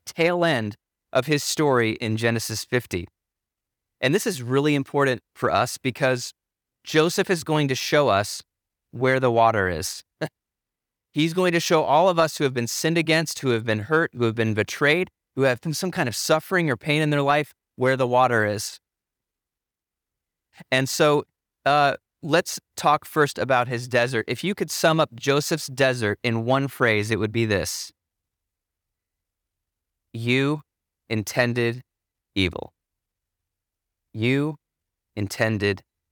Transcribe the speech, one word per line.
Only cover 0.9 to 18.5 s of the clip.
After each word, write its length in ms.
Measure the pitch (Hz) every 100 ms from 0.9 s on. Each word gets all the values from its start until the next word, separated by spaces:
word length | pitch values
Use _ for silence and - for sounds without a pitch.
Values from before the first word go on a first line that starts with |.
| _ _
of 120 | 131 127
his 180 | 147
story 480 | - - 151 127 113
in 240 | 107 110 110
Genesis 480 | 117 113 - 107 -
fifty. 420 | 127 - 90 85 _ _ _ _ _ _ _ _ _
And 140 | 131
this 140 | 180 247
is 160 | 143
really 320 | 120 131 151 143
important 460 | 135 143 139 120 -
for 180 | - 127
us 260 | 90 123 -
because 560 | 135 117 131 127 - - _ _ _ _
Joseph 460 | - 156 160 185 190
is 140 | 180
going 240 | 135 151 143
to 80 | 131
show 340 | - 151 139
us 340 | 98 104 - - _ _ _ _
where 280 | 117 127 131
the 120 | 127
water 360 | 117 113 110 92
is. 360 | 82 - - - -
<laughs> 60 | 151 _ _ _ _ _ _ _ _
He's 200 | 147 160
going 200 | 170 180
to 60 | 170
show 240 | - 165
all 260 | 151 143 185
of 100 | 170
us 180 | 160 -
who 60 |
have 100 | 143
been 140 | 127 117
sinned 300 | - 160 165
against, 420 | 160 160 165 -
who 100 | 135
have 160 | 117 117
been 140 | 110
hurt, 320 | 104 156 165
who 120 | 123 117
have 100 | 113
been 180 | 113
betrayed, 560 | 107 101 - 143 160 185 _ _ -
who 80 |
have 160 | 135 123 165
some 200 | 147 185
kind 160 | 185 135
of 80 | -
suffering 540 | - 156 - 190 165
or 80 | 120
pain 240 | - 151
in 80 | 151
their 120 | 147
life, 320 | 139 147 147 _ _ -
where 220 | 127 131
the 100 | 123
water 380 | 123 127 117
is. 340 | 104